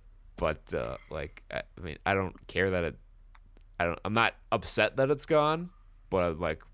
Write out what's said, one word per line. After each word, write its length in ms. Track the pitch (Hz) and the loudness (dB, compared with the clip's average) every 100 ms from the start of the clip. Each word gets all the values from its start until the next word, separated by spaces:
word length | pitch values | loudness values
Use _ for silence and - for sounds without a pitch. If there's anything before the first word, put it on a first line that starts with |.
| - - - - | -20 -20 -20 -4
But, 380 | 82 78 - | -2 -2 -6
uh, 220 | 82 58 60 - | -6 -4 -8 -10
like, 340 | 78 73 - - | -10 -10 -12 -12
I, 140 | - - - | -10 -10 -12
I 20 | |
mean, 160 | 87 73 | -12 -6
I 100 | - | 0
don't 200 | 98 95 - - | 0 0 -6 -6
care 220 | 87 95 | 0 2
that 120 | 92 | 2
it, 140 | 85 - - - - - - - - - | 0 -4 -14 -20 -20 -20 -20 -20 -12 -2
I 60 | |
don't, 160 | 85 82 | -2 -2
I'm 100 | - | 0
not 200 | 110 113 - - | 2 2 0 -2
upset 460 | 113 - - 107 - | -2 0 2 2 2
that 120 | 135 | 0
it's 180 | 143 - | 0 2
gone, 440 | 156 151 160 175 - - - - | 4 4 0 -4 -14 -20 -20 -4
but 140 | 95 | 0
I'm 160 | 87 80 | 0 0
like, 240 | 85 78 - | -2 -4 -8